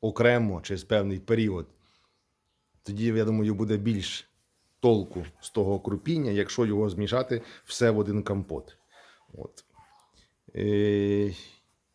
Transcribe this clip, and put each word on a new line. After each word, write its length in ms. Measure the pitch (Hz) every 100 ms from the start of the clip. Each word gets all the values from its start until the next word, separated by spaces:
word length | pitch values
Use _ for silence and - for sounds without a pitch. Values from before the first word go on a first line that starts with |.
окремо 600 | 113 - 120 120 113 90
через 220 | - 95
певний 360 | - 110 98 95
період. 480 | 92 113 110 90 80 _ _ _ _ _ _ _ _ _ _ _
Тоді, 220 | - 101 113
я 200 | 110 110
думаю, 300 | 110 107 101
буде 220 | 110 107
більш 520 | 104 104 87 - - _ _ _ _ _
толку 460 | 123 110 92 92 80 -
з 80 | -
того 300 | - 98 98
крупіння, 520 | - 98 - 165 135
якщо 340 | 101 98 - 113
його 240 | 104 107
змішати 520 | 90 101 123 131 120 - - -
все 260 | - 117
в 80 | 107
один 240 | 101 104
компот. 540 | 98 101 95 78 - - _ - - - _
От. 320 | - - - - _ - _ _ _ _ _ - -
Е, 800 | 104 104 104 101 101 101 101 90 - - _ _ _